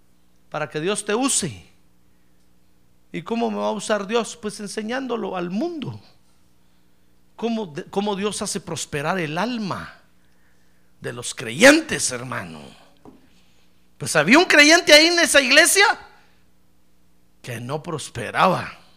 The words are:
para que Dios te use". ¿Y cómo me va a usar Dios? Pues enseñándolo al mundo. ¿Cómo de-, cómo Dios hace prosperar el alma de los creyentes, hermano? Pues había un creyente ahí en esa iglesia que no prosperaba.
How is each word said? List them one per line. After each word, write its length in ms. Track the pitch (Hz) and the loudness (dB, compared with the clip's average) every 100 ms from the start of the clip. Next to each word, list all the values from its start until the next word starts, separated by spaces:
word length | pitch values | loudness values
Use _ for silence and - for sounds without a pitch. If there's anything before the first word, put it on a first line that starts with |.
| _ _ _ _ _ | _ _ _ _ _
para 180 | 143 147 | -8 -8
que 120 | 156 | -6
Dios 240 | 170 208 | -4 -4
te 100 | - | -4
use". 560 | 214 269 - 170 95 - _ _ _ _ _ _ _ _ _ _ _ _ _ _ | -2 0 -2 -4 -8 -18 _ _ _ _ _ _ _ _ _ _ _ _ _ _
¿Y 100 | 175 | -12
cómo 280 | 160 233 233 | -8 -4 -4
me 80 | 202 | -4
va 100 | 208 | -4
a 40 | |
usar 340 | 214 - 214 196 | -4 -2 -4 -2
Dios? 300 | 233 214 - | -4 -4 -8
Pues 220 | 214 208 | -12 -10
enseñándolo 760 | 202 - 214 254 262 233 196 185 | -10 -10 -8 -6 -6 -6 -6 -6
al 140 | 175 | -6
mundo. 500 | 190 339 330 220 104 - _ _ _ _ _ _ _ _ _ _ _ _ - | -4 -4 -6 -10 -12 -16 _ _ _ _ _ _ _ _ _ _ _ _ -8
¿Cómo 300 | 226 226 196 | -6 -4 -6
de-, 180 | 147 | -12
cómo 320 | - 196 208 190 | -8 -6 -4 -4
Dios 260 | 208 190 | -6 -6
hace 180 | 202 190 | -8 -8
prosperar 600 | - 160 - 147 151 190 | -8 -10 -8 -6 -4 -4
el 180 | 156 160 | -4 -4
alma 560 | 220 240 196 95 80 - _ _ _ _ _ _ _ _ _ _ | -4 -6 -6 -8 -12 -18 _ _ _ _ _ _ _ _ _ _
de 120 | 135 | -14
los 220 | 123 120 | -12 -12
creyentes, 760 | - 117 120 262 311 320 151 - | -10 -8 4 6 6 2 -4 -4
hermano? 500 | 123 123 120 90 78 71 - - _ - - _ - _ _ - - _ - | -6 -8 -10 -12 -14 -18 -20 -20 _ -20 -20 _ -20 _ _ -20 -20 _ -12
Pues 180 | 139 160 | -2 0
había 220 | 151 285 | 4 6
un 80 | 359 | 6
creyente 460 | 311 294 339 349 | 6 8 6 8
ahí 140 | 302 320 | 8 8
en 120 | 349 | 4
esa 200 | 320 285 | 4 4
iglesia 460 | 254 285 339 381 415 - - - - - - _ _ _ _ _ - _ _ _ | 6 6 6 6 4 2 -8 -20 -20 -20 -20 _ _ _ _ _ -20 _ _ _
que 200 | - 117 | -14 -12
no 220 | 120 156 | -8 -8
prosperaba. 1000 | 160 156 - - 101 123 180 143 - - - | -8 -10 -10 -10 -4 2 2 2 -4 -14 -20